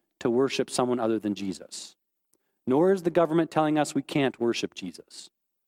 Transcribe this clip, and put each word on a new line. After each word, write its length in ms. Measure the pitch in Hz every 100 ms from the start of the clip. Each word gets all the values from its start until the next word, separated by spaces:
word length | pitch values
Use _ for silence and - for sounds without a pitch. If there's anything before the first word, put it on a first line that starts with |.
| _ -
to 100 | 127
worship 400 | 120 135 - 127
someone 300 | - 123 123
other 180 | 113 110
than 160 | 104
Jesus, 600 | 95 98 82 - - - - _ _ _ _ _ _ -
nor 240 | 135 185
is 120 | 196
the 60 | 170
government 400 | 170 165 165 160
telling 280 | 156 151 151
us 180 | 143 139
we 60 |
can't 380 | - 151 135 -
worship 340 | 117 - -
Jesus. 560 | - 90 - - - - _ _ _